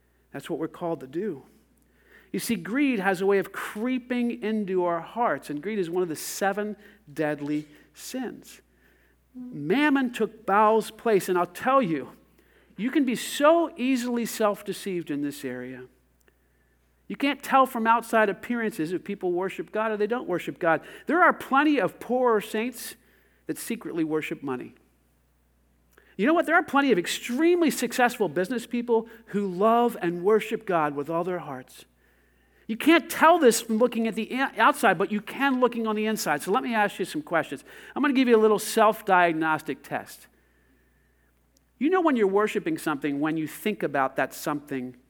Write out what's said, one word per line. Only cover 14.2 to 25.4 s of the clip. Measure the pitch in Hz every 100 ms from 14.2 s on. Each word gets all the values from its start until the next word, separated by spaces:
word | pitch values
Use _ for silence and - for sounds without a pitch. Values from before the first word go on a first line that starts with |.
self-deceived | 226 - 214 202 - 185 202 175 156
in | 143
this | 143 143
area. | 131 123 123 127 127 _ _ _ _ _ _ _ _ _ _ _ -
You | 202
can't | 277 277
tell | - 269 262
from | 240 226
outside | 233 233 226 214
appearances | 190 - 240 220 214 160
if | 180
people | - 202 185
worship | 175 190 185 165
God | 214 220
or | 214
they | 208
don't | 240 -
worship | 175 - 143
God. | 170 156 - - -
There | 330
are | 330
plenty | - - 262 302 285
of | 180 -
poorer | - 247 247 220
saints | - 214 240 - - - _ _ _ _ -
that | 156
secretly | - 233 - 170
worship | 160 156 151 160
money. | 139 123 113 - _ _ _ _ _ _